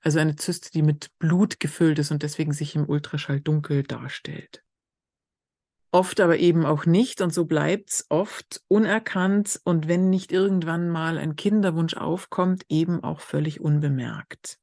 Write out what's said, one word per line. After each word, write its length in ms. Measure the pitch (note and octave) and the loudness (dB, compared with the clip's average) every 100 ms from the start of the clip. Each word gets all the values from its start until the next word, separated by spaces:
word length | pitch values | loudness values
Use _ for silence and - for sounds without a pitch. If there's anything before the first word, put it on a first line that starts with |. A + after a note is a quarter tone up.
also 180 | D#3+ D#3 | 0 2
eine 160 | D#3 D3 | 2 0
Zyste, 360 | - E3+ - | -4 -6 -6
die 100 | D#3+ | 0
mit 300 | D3+ D3 - - | 2 0 -6 -4
Blut 420 | E3 F3 A3 - | 0 2 2 -2
gefüllt 380 | D3+ - E3 D3+ | -6 0 2 2
ist 120 | D3 | 0
und 120 | D3+ | -2
deswegen 280 | D3+ D3 D3+ | -4 -4 -4
sich 240 | D3 D3 D#3 | -2 -4 -2
im 140 | D3 | -2
Ultraschall 500 | D3 D3 D3 - C#3 | -2 -4 -6 -4 -4
dunkel 440 | D3 D3+ D3 C#3+ | 0 -2 0 -2
darstellt. 800 | C3+ A#2 B2+ - - D3+ - - _ _ _ _ _ _ _ _ _ _ _ _ _ | -2 -6 -10 -12 -12 -12 -14 -20 _ _ _ _ _ _ _ _ _ _ _ _ _
Oft 260 | F3+ F#3 - | 2 2 4
aber 180 | F3 E3+ | 4 6
eben 260 | F3 E3 D3+ | 4 4 2
auch 220 | D3+ E3+ | 2 4
nicht 340 | F3 B3+ - | 4 2 0
und 100 | F3+ | -2
so 140 | E3 D#3 | 0 0
bleibt's 640 | D#3 D3 G3+ - - - | 2 2 0 -4 -6 -2
oft 540 | D3+ G#3 - - - - | 0 -2 -6 -14 -12 0
unerkannt 920 | G#3 G#3 G#3+ A3+ F#3+ F#3 G3+ G3+ - | 2 4 0 -2 0 2 2 0 -4
und 240 | - E3+ D#3 | 0 0 2
wenn 220 | F3 F#3 | 2 2
nicht 220 | F#3 F#3 | 2 0
irgendwann 580 | F#3 G3 F#3 D#3+ E3+ F3 | 0 2 0 0 -2 -2
mal 300 | E3 D#3+ E3 | -2 -2 -2
ein 160 | D3+ D3 | -4 -2
Kinderwunsch 580 | G3+ G#3+ G3 E3 D#3+ | 0 2 2 2 -2
aufkommt, 720 | - - F3+ - - F3+ F#3 - | -2 -4 -4 -4 -2 0 -2 0
eben 360 | D#3 E3 E3+ | 0 0 -2
auch 160 | - D#3 | -4 -8
völlig 420 | - C#3+ D#3 D3 | -6 -4 -4 -2
unbemerkt. 960 | D3+ D3 D3 C3 A#2 G#2+ - - - - | 0 2 2 -2 -4 -8 -14 -16 -16 -16